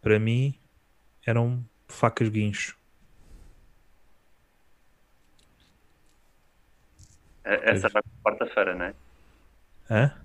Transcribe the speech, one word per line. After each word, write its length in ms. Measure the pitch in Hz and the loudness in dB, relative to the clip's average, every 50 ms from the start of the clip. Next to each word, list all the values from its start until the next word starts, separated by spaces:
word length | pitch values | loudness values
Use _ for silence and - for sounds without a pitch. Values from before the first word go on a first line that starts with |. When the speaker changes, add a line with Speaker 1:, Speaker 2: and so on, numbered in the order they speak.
Speaker 1:
Para 160 | - 107 107 107 | 4 4 2 2
mim, 380 | 110 110 117 123 131 143 135 _ _ _ _ _ _ _ _ _ _ _ _ _ _ | 4 0 0 0 0 -2 -4 _ _ _ _ _ _ _ _ _ _ _ _ _ _
eram 400 | - 113 117 117 120 127 123 120 - _ _ _ _ | 0 0 2 2 0 -2 -4 -8 -10 _ _ _ _
facas 420 | - - - 117 - - 120 110 | -4 2 2 2 2 2 -2 0
guincho. 480 | 107 107 107 104 104 - - - - _ _ _ _ _ _ _ _ _ - - - - - - - - - - _ _ _ _ - _ _ _ - _ _ _ _ _ _ _ _ _ _ _ _ _ _ _ _ _ _ _ _ _ _ _ _ _ _ _ _ _ _ _ _ _ _ _ _ _ _ _ _ _ _ _ _ _ _ _ _ _ _ _ _ _ _ _ _ _ - _ - _ _ _ - - - | 0 0 -2 -2 -2 -4 -8 -10 -10 _ _ _ _ _ _ _ _ _ -20 -20 -20 -20 -20 -20 -20 -20 -20 -20 _ _ _ _ -20 _ _ _ -20 _ _ _ _ _ _ _ _ _ _ _ _ _ _ _ _ _ _ _ _ _ _ _ _ _ _ _ _ _ _ _ _ _ _ _ _ _ _ _ _ _ _ _ _ _ _ _ _ _ _ _ _ _ _ _ _ _ -20 _ -20 _ _ _ -20 -16 -4
Speaker 2:
É, 280 | 98 101 - - 113 | -2 -2 0 2 2
essa 180 | 110 98 95 110 | 0 2 0 0
Speaker 1:
Pois. 40 | - | 0
Speaker 2:
vai 80 | 107 - | 0 -4
para 280 | - - - - 110 | -4 -14 -4 -2 -2
quarta-feira, 440 | 107 - 120 117 - - 98 92 92 | -2 -2 -6 -4 0 0 0 0 -2
não 100 | 90 87 | -4 -6
é? 80 | 90 101 - - - _ _ _ _ _ _ _ - _ _ _ _ _ - - - | -8 -8 -12 -20 -20 _ _ _ _ _ _ _ -20 _ _ _ _ _ -20 -8 -2
Speaker 1:
Hã? 220 | 113 107 123 143 - - - | 2 2 2 2 0 -4 -20